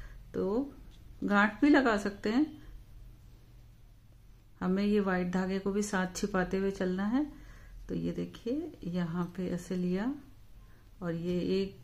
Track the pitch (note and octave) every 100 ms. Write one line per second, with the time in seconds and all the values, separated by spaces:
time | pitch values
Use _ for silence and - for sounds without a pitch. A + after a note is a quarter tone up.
0 | - - - - F#3 A3 C#4 - - -
1 | - - F#3+ G3+ G#3 G#3+ C#4+ D4 B3+ G#3
2 | G#3 G3+ G#3 A#3+ D#4 - - - - -
3 | - - - - - - - - - -
4 | - - - - - - F#3 F#3+ G3+ G#3+
5 | F#3+ F3+ F3+ F#3 F#3 F#3+ G3 G3 G#3 F#3+
6 | F#3 - G3+ F#3+ F3+ F#3+ G3 G3 F#3 F#3
7 | G#3 B3+ D4+ - - - - - - F3
8 | E3+ F3 F3 - A#3 C#4+ E4+ - F#3 F3+
9 | F3 F3 E3+ F3 F3+ F3+ F3 F#3 F3+ F#3
10 | A#3 D4 - - - - - - - -
11 | F3 E3 E3+ F3+ F3 F#3+ G3 -